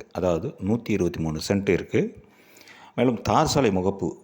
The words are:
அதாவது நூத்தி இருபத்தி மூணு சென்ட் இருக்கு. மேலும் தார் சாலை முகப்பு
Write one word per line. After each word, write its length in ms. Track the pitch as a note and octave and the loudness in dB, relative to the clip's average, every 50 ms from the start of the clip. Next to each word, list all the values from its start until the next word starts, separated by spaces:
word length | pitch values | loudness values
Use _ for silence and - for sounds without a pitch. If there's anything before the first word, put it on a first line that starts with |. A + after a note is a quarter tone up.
| - - - | -12 -10 -6
அதாவது 420 | E2+ F2 F2+ F2 D#2+ F#2 C3+ - - G2 | -2 0 0 0 0 -2 -6 -8 -6 -4
நூத்தி 240 | F#2+ A2 A#2+ - - | -2 -2 -2 -2 -2
இருபத்தி 300 | G#2+ F#2+ F#2 E2+ - - | -2 0 0 0 -2 -2
மூணு 200 | E2 D#2+ D#2 D2+ - - | -4 -4 -4 -4 -2 -2
சென்ட் 200 | G2+ G2+ G2 G2+ | 0 0 2 2
இருக்கு. 540 | F2+ D2+ - - - A2+ F#3+ A3+ - - - _ _ _ _ _ - - - - - - - - - | 0 0 0 0 -2 -2 -2 -2 -4 -12 -20 _ _ _ _ _ -20 -20 -20 -20 -20 -20 -20 -10 -2
மேலும் 240 | - A#2+ B2+ A#2+ G#2 - | 0 2 2 2 0 0
தார் 240 | - G#2 C3 D#3 | 2 2 4 4
சாலை 240 | D3 - D3+ C3+ A2 | 2 2 2 2 4
முகப்பு 400 | E2+ F#2 F2+ G2 G2 - F2+ D#2+ - - | 2 2 2 0 -2 -2 -4 -6 -6 -6